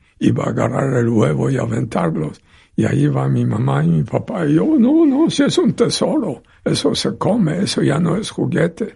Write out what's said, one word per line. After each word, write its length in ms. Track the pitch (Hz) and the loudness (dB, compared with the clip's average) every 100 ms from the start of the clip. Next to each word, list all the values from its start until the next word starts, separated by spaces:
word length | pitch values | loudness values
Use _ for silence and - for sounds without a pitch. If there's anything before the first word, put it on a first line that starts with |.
| _ _ | _ _
iba 240 | - 120 | 0 0
a 60 | - | -2
agarrar 440 | 113 113 - 135 131 | -2 -2 -2 0 0
el 100 | 117 | 2
huevo 420 | 113 139 143 131 | 2 2 0 0
y 60 | 135 | -2
aventarlos. 840 | 120 117 123 - 85 80 78 - _ - _ - | -2 -4 -2 -2 -2 -2 -6 -10 _ -20 _ -2
Y 80 | |
ahí 240 | 107 - 147 | 0 2 2
va 200 | 135 135 | 0 0
mi 160 | 127 | 0
mamá 400 | 120 110 131 139 | 0 0 0 2
y 40 | 160 | 2
mi 140 | 165 | 0
papá. 420 | 127 127 - - 147 | 0 -4 -4 -4 0
Y 80 | |
yo, 100 | 156 311 311 | 2 2 4
"No, 260 | 233 320 | 4 4
no, 240 | 311 262 320 | 4 4 0
si 140 | - | 2
es 160 | 285 - | 0 2
un 140 | 269 | 0
tesoro, 680 | - 185 - - 302 208 - _ _ | 2 0 0 0 0 -4 -8 _ _
eso 300 | - 151 - | -4 0 0
se 240 | - 135 127 | -2 -4 -2
come, 460 | - 233 160 151 | -2 0 0 -2
eso 180 | - - | -2 0
ya 160 | 147 156 | 0 0
no 180 | 170 196 | 0 -2
es 140 | - | -6
juguete". 540 | - 135 - 170 - 214 | -6 -4 0 -2 -2 -10